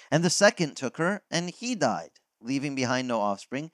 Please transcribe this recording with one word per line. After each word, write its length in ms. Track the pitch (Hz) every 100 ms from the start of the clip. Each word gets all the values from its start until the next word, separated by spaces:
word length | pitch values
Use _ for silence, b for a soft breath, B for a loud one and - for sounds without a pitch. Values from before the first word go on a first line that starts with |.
| B
And 120 | 151
the 60 | 175
second 460 | - 202 214 147 -
took 220 | 123 -
her, 260 | 170 202 -
and 180 | 156 175
he 260 | - 240 240
died, 440 | 131 90 80 _ _ _
leaving 340 | 113 139 143 135
behind 320 | 123 127 127
no 140 | 113
offspring. 500 | 104 98 - 131 160